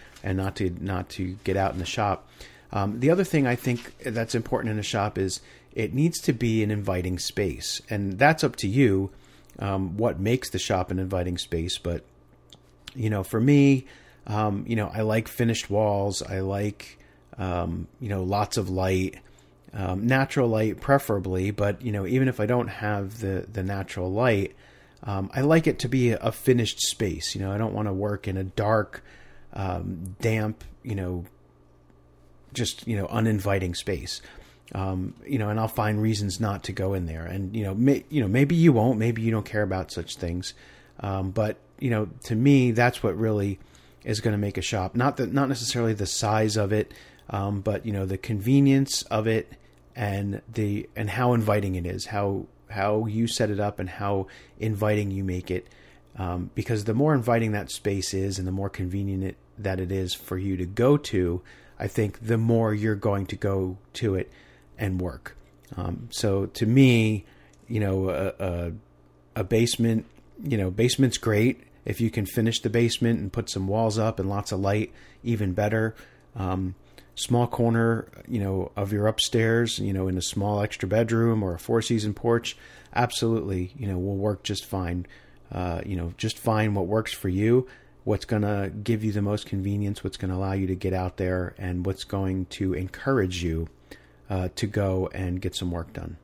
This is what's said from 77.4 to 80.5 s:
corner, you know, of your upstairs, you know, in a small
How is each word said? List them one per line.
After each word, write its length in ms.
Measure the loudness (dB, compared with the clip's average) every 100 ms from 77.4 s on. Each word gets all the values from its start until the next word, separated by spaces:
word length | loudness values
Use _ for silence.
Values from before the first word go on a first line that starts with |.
| 2
corner, 600 | 2 2 4 2 0 -4 -14 -6
you 120 | -2
know, 320 | 0 -2 -4 -4
of 160 | -2
your 140 | 0 2
upstairs, 720 | 2 2 4 4 4 2 0
you 140 | -2
know, 140 | 0 0
in 100 | 0
a 40 |
small 400 | -2 -2 0